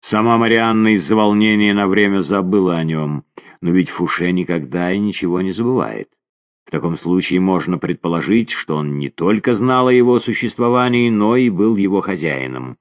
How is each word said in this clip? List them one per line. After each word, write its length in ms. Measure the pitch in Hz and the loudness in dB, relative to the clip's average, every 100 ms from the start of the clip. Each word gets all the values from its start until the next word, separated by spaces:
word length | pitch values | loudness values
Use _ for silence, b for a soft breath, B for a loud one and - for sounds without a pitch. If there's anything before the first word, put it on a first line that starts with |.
| - | -4
Сама 300 | 107 113 117 | 0 2 2
Марианна 520 | 113 113 113 110 110 107 | 4 2 2 2 4 2
из-за 180 | 73 110 | 2 2
волнения 580 | 107 104 107 107 104 | 4 4 4 4 2
на 140 | 101 101 | 2 2
время 340 | 98 104 98 | 2 2 2
забыла 560 | 76 98 92 101 92 85 | 0 0 2 2 2 0
о 60 | |
нем, 400 | 80 80 76 73 - - B B | -2 -2 -4 -6 -8 -20 B B
но 120 | 85 | 0
ведь 180 | 90 85 | 0 0
Фуше 420 | - 87 - 87 | -2 -4 -2 -2
никогда 600 | 90 87 85 67 87 87 | -2 -2 -4 -4 -6 -4
и 80 | 98 | -2
ничего 420 | 104 95 90 90 | -2 -4 -4 -2
не 100 | 95 | -4
забывает. 580 | 92 117 127 60 55 - _ _ _ _ _ - | -4 -2 -2 -2 -8 -14 _ _ _ _ _ -8
В 20 | |
таком 300 | 80 85 82 | -4 -4 -4
случае 400 | 85 90 95 90 | -2 0 0 0
можно 400 | 92 92 82 87 | 2 0 -2 -4
предположить, 720 | 90 90 85 85 78 110 110 | -4 -4 -4 -4 0 0 0
что 240 | - - 78 | -8 -6 -4
он 240 | 73 71 | -4 -4
не 100 | 69 | -8
только 460 | - 85 107 113 113 | -4 0 0 0 0
знал 320 | 127 127 127 | 0 2 4
о 60 | |
его 260 | 127 123 123 | 4 4 2
существовании, 920 | - 113 120 - 120 123 123 120 120 | 0 -4 -6 -2 0 2 0 0 0
но 260 | 110 104 123 | 2 2 2
и 140 | 127 | 0
был 260 | 90 107 107 | 2 0 2
его 260 | 98 98 | 0 0
хозяином. 760 | 92 92 78 69 65 64 64 62 | -2 -4 -4 -4 -6 -10 -12 -16